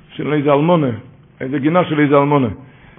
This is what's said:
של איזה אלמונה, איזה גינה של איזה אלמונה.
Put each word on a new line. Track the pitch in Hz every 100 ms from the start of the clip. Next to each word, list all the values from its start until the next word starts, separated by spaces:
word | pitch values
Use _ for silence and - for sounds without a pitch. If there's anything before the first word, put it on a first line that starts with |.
| -
של | - -
איזה | 151 143
אלמונה, | 143 160 175 135 107 - - - -
איזה | 131 143
גינה | 143 180
של | 165 151
איזה | 147 143
אלמונה. | 143 143 120 - - - -